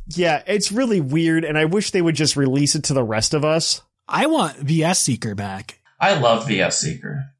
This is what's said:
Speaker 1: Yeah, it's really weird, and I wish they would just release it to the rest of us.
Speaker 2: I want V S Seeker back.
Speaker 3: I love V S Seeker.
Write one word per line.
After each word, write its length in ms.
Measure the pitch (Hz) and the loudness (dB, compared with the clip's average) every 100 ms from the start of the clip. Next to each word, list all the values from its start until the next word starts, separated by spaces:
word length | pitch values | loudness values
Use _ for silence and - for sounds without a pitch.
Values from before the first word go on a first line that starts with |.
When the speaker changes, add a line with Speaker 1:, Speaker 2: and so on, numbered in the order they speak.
| - | -10
Speaker 1:
Yeah, 360 | 165 170 147 - | -2 0 0 -2
it's 260 | 208 - | -2 0
really 300 | 214 254 196 | 0 2 2
weird, 420 | 131 160 165 160 | 2 0 2 2
and 140 | 156 151 | 0 0
I 80 | 160 | 2
wish 240 | 208 - | 0 0
they 120 | 190 | 0
would 140 | 165 151 | 0 2
just 220 | 147 143 | 0 2
release 380 | 135 139 143 156 | 2 2 2 0
it 80 | - | 0
to 80 | |
the 100 | 135 | 0
rest 300 | 113 110 - | 0 0 0
of 100 | 156 | 0
us. 380 | 156 160 - - _ _ - | 2 2 0 -4 _ _ -4
Speaker 2:
I 200 | 156 294 | 0 2
want 300 | 311 160 - | 2 0 -4
V 260 | 143 160 | 0 2
S 160 | 160 185 | 2 0
Seeker 340 | - 113 113 | 0 -2 -4
back. 460 | 98 101 95 - - _ - | -6 -8 -10 -14 -20 _ -2
Speaker 3:
I 200 | 190 170 | 0 2
love 280 | 117 113 - | 2 2 0
V 140 | 95 | 0
S 180 | 87 - | 0 0
Seeker. 460 | - - - 139 135 | -4 -8 -10 -10 -10